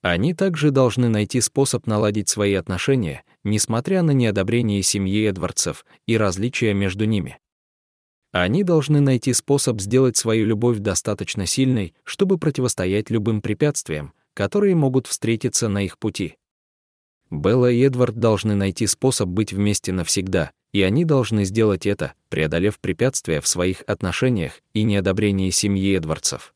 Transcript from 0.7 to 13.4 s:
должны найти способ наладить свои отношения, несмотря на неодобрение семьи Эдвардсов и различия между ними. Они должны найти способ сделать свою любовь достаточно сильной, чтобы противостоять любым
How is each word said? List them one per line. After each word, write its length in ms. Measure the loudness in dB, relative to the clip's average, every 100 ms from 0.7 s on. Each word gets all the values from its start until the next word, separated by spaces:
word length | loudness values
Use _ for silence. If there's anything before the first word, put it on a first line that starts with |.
должны 380 | 4 2 2 2
найти 320 | 2 0 0
способ 440 | -2 0 0 -2 -2
наладить 420 | 0 0 0 -2
свои 240 | 0 0
отношения, 720 | 0 -2 -4 0 0 0 -8 _ _
несмотря 580 | -2 -2 0 -2 0 0
на 100 | 2
неодобрение 720 | 2 2 2 0 0 2 0
семьи 460 | 0 0 0 0 0
Эдвардсов 580 | -2 -4 -4 -4 -6 -16 _ -2
и 120 | 0
различия 560 | 0 0 -4 -2 0
между 320 | 0 -2 0 0
ними. 340 | 0 -4 -12 _ _ _ _ _ _ _ _ _
Они 320 | -2 0 2
должны 360 | 2 2 2 2
найти 340 | 4 2 0
способ 480 | -2 0 0 0 -2
сделать 340 | 0 2 4 2
свою 300 | 0 0 2
любовь 320 | 2 0 0
достаточно 680 | -2 -2 -2 -6 -6 -6 -4
сильной, 480 | 0 2 0 -4 _
чтобы 340 | -16 -2 0 2
противостоять 720 | 0 0 -2 0 0 0 0
любым 320 | -2 0 -2